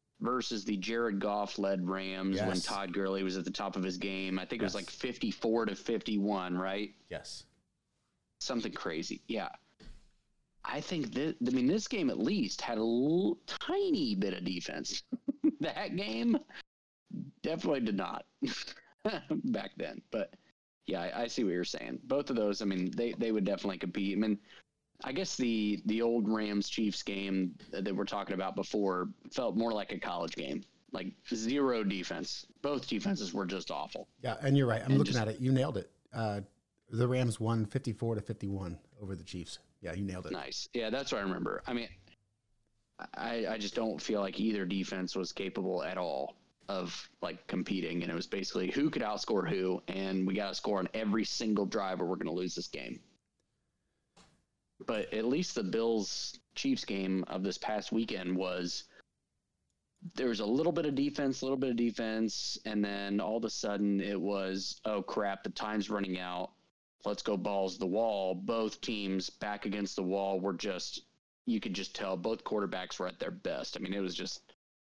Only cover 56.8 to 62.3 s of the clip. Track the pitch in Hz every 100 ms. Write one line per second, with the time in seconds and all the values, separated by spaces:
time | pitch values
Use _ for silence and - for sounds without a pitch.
56.8 | - 98 95 95 - 95 95 - - 107
57.8 | - 110 113 98 90 90 92 90 90 -
58.8 | - - _ _ _ _ _ _ _ _
59.8 | _ _ 170 - 127 110 104 127 160 165
60.8 | 151 135 143 143 139 131 131 135 135 120
61.8 | 120 104 113 110 113